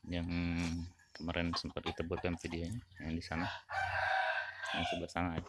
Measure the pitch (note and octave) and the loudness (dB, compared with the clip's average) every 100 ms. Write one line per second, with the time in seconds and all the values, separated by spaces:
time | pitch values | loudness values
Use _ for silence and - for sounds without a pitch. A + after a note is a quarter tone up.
0 | - F2 F2 F2 F2 E2+ E2+ E2+ E2+ - | 0 0 2 2 4 2 2 0 -4 -10
1 | - - E2 E2+ E2+ E2 E2 - - - | -18 -6 0 2 2 2 -2 -4 -4 -2
2 | E2 F2+ F2 E2+ E2+ E2 E2+ A#2 - - | 0 0 0 0 -2 -2 -2 -4 -6 -8
3 | D#2+ E2 - E2 F2 - - - - - | -2 -2 0 0 0 -4 -4 -2 0 2
4 | - - - - - - - - E2 F2 | 2 2 2 0 -2 -4 -2 0 0 -2
5 | E2+ E2+ F2 E2 | -2 2 2 0